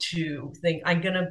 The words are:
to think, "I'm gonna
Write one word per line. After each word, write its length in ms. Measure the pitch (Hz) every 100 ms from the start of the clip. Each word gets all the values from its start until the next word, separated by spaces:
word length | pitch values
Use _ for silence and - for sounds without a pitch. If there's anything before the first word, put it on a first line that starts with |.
| -
to 420 | 165 160 143 135 -
think, 220 | 170 156 180
"I'm 160 | 170
gonna 280 | 185 185 180